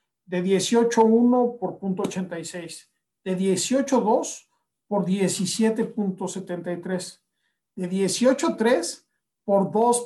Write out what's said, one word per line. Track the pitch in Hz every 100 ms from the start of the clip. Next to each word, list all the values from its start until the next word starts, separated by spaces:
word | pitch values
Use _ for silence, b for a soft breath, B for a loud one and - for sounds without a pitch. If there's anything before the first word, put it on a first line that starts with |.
| _ _
de | - 180
dieciocho | 180 190 - 233 233 -
uno | 226 226 240 247 240 -
por | 180 -
punto | 196 180
ochenta | 175 185 180 170
y |
seis, | 170 180 170 - - _ _ _
de | 190
dieciocho | 180 190 180 - 262 269 254
dos | 196 262 - - _ _ _ _ -
por | 202
diecisiete | 170 196 180 - 180 - 220 220 202
punto | - 196 180 185
setenta | 190 - 175 170
y | 175
tres, | 180 180 - - _ _ _ _ _
de | - 180
dieciocho | 190 190 - 247 262 311 -
tres | 220 302 - - _ _ _ _
por | - 196 180
dos | 208 233 240